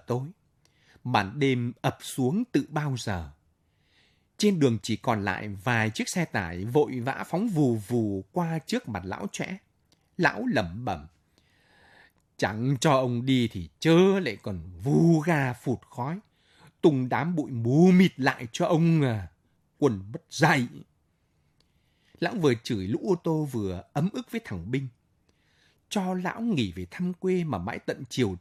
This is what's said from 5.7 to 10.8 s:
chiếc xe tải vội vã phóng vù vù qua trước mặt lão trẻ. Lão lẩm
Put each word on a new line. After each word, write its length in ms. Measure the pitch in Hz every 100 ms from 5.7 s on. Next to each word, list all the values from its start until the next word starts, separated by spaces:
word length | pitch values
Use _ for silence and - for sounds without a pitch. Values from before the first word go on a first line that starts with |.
| 117 110
chiếc 200 | 107 240
xe 160 | 185 160
tải 400 | 113 87 87 104
vội 340 | 143 120 131
vã 260 | 120 143 -
phóng 200 | 170 233
vù 280 | 165 135 117
vù 500 | 101 120 110 98 95
qua 280 | 180 165 165
trước 300 | - 240 -
mặt 160 | - 92
lão 220 | 202 202
trẻ. 260 | - - 190 _ _ _ _ _ -
Lão 280 | 160 190 247
lẩm 400 | 151 90 92